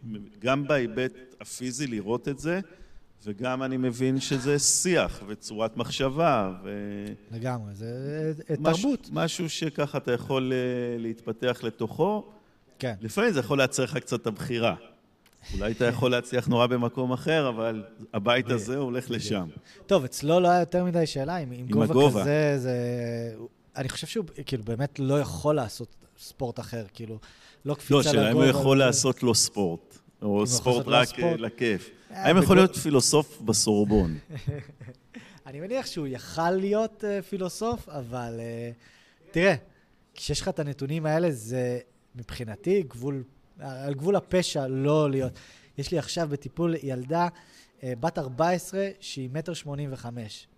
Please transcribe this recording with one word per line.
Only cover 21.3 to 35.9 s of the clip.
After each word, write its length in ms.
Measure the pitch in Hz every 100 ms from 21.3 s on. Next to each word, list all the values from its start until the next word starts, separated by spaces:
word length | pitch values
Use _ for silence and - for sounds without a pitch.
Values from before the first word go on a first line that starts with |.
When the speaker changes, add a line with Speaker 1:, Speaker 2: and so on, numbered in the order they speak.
| 180
Speaker 2:
עם, 160 | 135
עם 80 | 123
Speaker 1:
עם 80 | 123
Speaker 2:
גובה 180 | - -
Speaker 1:
הגובה. 360 | 123 143 104
Speaker 2:
כזה, 340 | 117 147 151 139
זה... 160 | 127 123 120 123 120 117 117 110 117 _ _ -
אני 140 | 131
חושב 180 | - 156
שהוא, 180 | 226 165 - 139
כאילו, 180 | 123
באמת 360 | 107 117 139 -
לא 200 | 135 147
יכול 360 | 135 156 147 151
לעשות 400 | 113 - 117 - - _
ספורט 400 | - - 127 117
אחר, 260 | 113 117 101
כאילו, 260 | - 113 107 - - - - 139
לא 80 |
קפיצה 200 | 143 -
Speaker 1:
לא, 100 | 139
שאלה 280 | - 143 107
אם 40 | 123
הוא 80 |
Speaker 2:
לגובה 160 | 135 139
Speaker 1:
יכול 180 | 135 139
Speaker 2:
ו- 20 |
Speaker 1:
לעשות 440 | 131 117 135 -
לו 120 | 123 107
ספורט, 640 | - - 95 85 - - _ _
או 60 | 104
Speaker 2:
אם 40 |
הוא 120 | 101
יכול 20 | 107
Speaker 1:
ספורט 420 | 123 127 123 120
Speaker 2:
לעשות 0 |
לו 100 | 120
Speaker 1:
רק, 100 | 123
Speaker 2:
ספורט. 320 | - 170 165
Speaker 1:
אה, 60 | 110
לכיף. 440 | - 120 95 - - _
Speaker 2:
אה, 120 | - 143
Speaker 1:
האם 120 | 180
יכול 80 | 147
Speaker 2:
בגו- 100 | 185
Speaker 1:
להיות 200 | 185 -
פילוסוף 680 | 160 143 - 147 147 -
בסורבון? 760 | 107 107 - 104 104 104 85 78 - 151 - 143 - - -
Speaker 2:
<laughs> 600 | - _ 240 - 170 135
אני 140 | 139
מניח 260 | 185 262
שהוא 220 | -